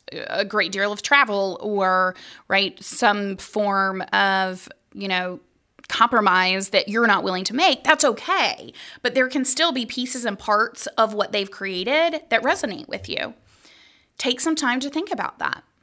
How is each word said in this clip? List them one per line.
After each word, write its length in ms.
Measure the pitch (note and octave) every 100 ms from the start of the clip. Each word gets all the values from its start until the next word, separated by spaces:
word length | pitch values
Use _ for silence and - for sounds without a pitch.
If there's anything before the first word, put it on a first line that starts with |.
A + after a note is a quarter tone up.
| -
a 340 | D#3 - - G3+
great 260 | G#3 E3+
deal 200 | F#3+ G3+
of 100 | G#3
travel 560 | - C#4+ A#3+ G3+ G3 F3+
or, 560 | G#3+ G3+ F#3 F#3 F#3 F#3 - - -
right, 340 | G3 G3 -
some 540 | - - A#3 G#3 G3+ F#3+
form 640 | - G#3+ G3+ G3 G3 F#3+ -
of, 560 | G3 G3 F#3+ F#3 F#3 - - _
you 140 | G3 G3
know, 320 | F#3 F3+ F3+ _ _ _ _ -
compromise 800 | - A#3 A#3 G3+ F#3 F#3 F#3+ G3
that 180 | G3 -
you're 180 | A3 A#3
not 180 | G3
willing 200 | F#3+ F#3
to 100 | F#3 A#3+
make, 280 | F4+ C4+
that's 200 | - D4+
okay. 720 | C#4 A3 - F#4+ A3+ - A#2 - - -
But 100 | -
there 140 | C4 B3+
can 180 | C4+ B3+
still 260 | - E4+
be 140 | C4 A3+
pieces 400 | - B3 B3+ A#3
and 120 | G3+
parts 500 | - G#3 A3+ - - -
of 160 | A3
what 180 | G#3 -
they've 200 | G#3 F#3+
created 720 | - F#3+ F#3+ G#3+ D4+ E4+ D#4 -
that 120 | A3+
resonate 460 | A#3+ F#4 C4 F#3 -
with 200 | - -
you. 280 | - - - _ _ - - - _ _ -
Take 220 | B3+ B3+
some 160 | D#4+ D#4+
time 240 | C4 B3+
to 100 | C#4
think 220 | D#4 G4+
about 260 | E4 - -
that. 260 | - - _ _